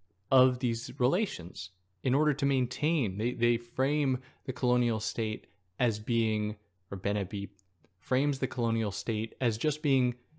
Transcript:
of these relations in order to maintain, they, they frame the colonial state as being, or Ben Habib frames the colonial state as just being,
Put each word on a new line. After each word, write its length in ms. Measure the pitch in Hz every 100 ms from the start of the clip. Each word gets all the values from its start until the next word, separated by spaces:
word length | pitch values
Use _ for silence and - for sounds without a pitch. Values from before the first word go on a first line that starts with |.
| _ _ -
of 280 | 131 131 127
these 380 | 120 117 - -
relations 760 | 127 180 220 - 85 - - _ _ _
in 120 | 127 135
order 180 | 151
to 120 | 139 143
maintain, 720 | 131 123 - 151 165 104 98
they, 160 | 120
they 240 | 120 120 117
frame 600 | - - 135 151 139 127 - _ -
the 80 |
colonial 480 | - 123 123 120 110
state 460 | - - 110 107 - _ _ -
as 200 | 123 107
being, 560 | 110 117 110 107 107 107 _ _ -
or 80 | 98
Ben 200 | 101 104
Habib 320 | 95 101 98 _ _ _ _ _
frames 400 | - 131 147 131
the 80 | 165
colonial 440 | 127 117 113 107
state 440 | - - 107 113 -
as 160 | 123 110
just 240 | 156 -
being, 340 | 147 135 123 120 _